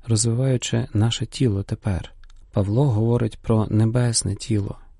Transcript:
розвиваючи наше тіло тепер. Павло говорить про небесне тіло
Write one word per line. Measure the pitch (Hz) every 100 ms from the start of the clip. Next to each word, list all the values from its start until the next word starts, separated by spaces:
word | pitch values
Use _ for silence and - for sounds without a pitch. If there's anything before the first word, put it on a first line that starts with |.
| -
розвиваючи | 113 117 113 131 127 - 117 120
наше | 104 113 113 117
тіло | - 131 98
тепер. | 98 110 - 87 - - - - -
Павло | - 98 110 143
говорить | 107 113 120 113 -
про | - 113 107
небесне | 107 113 123 120 113 - 101
тіло | - 110 101 - -